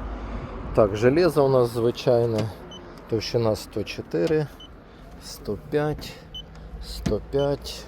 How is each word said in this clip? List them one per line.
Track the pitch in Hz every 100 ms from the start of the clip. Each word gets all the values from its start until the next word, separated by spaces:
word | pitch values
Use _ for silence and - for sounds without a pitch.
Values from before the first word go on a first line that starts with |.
| - - - - - - -
Так, | - 107 104
железо | 120 147 180 147 139
у |
нас | 131 120
звичайне. | 117 117 - - 120 117 110 107 - - - - - -
Товщина | 113 - 120 113 104
сто | - -
чотири, | 98 - - 160 165 156 143 - - - - - - -
сто | - - - 104 -
п'ять, | 147 151 143 - - - - - - - -
сто | - - - 104 -
п'ять, | 139 143 139 - -